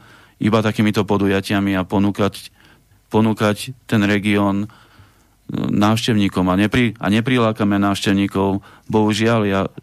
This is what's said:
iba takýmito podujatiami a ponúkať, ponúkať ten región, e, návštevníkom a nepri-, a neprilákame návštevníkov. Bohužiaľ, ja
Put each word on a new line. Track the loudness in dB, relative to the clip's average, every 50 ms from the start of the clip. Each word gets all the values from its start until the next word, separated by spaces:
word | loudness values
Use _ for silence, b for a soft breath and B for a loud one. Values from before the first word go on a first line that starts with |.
| B B B B B B B
iba | -4 -2 0 2 2
takýmito | 0 0 0 0 0 0 2 0 0
podujatiami | 0 0 0 2 0 0 0 -2 -2 -2 -2 0 0 -2
a | -2 -2
ponúkať, | -2 -2 0 0 0 0 0 -2 -2 -4 -6 -14 -20 b b b b b b b b b b _
ponúkať | _ 0 0 2 2 0 0 0 0 0 -2 -6 -12 -14 -16 _
ten | -2 0 0 2
región, | 2 0 0 0 0 0 2 0 0 0 -2 -4
e, | -6 b b b b b b b b b b b b b _ _ -10 -6
návštevníkom | -4 -4 -2 0 0 2 2 2 0 0 0 0 2 0 0 0 0 0
a | 0 2
nepri-, | 2 2 2 2 2 0 0 -2
a | -4 -2
neprilákame | 0 0 0 0 0 0 0 0 0 0 0 0 0 2
návštevníkov. | 2 0 0 0 -2 0 0 0 2 0 0 0 0 0 0 0 -2 B B B B B
Bohužiaľ, | -2 0 2 2 2 2 0 0 2 2 2 0
ja | 0 0 0 -2 -4 -6 -12